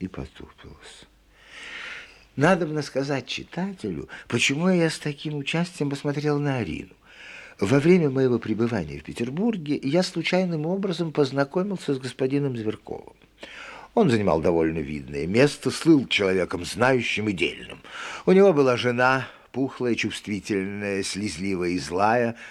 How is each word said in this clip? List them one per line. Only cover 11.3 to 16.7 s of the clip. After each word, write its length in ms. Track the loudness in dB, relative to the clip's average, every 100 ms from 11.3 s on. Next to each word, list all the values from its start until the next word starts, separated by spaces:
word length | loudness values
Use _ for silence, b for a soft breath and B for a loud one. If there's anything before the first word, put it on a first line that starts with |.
| 2 0 0 -2 -4 -2
с 40 | -4
господином 580 | -4 -4 -2 0 -2 -2
Зверковым. 580 | -4 -6 -8 -12 -14 -20 _ B B B B B B
Он 160 | 2 4
занимал 300 | 4 4 2
довольно 380 | 4 2 2 0
видное 480 | -4 -8 -8 -6 0
место, 440 | 4 4 2 -4
слыл 360 | 2 4 4 4
человеком 580 | 0 2 2 0 -4
знающим 640 | -6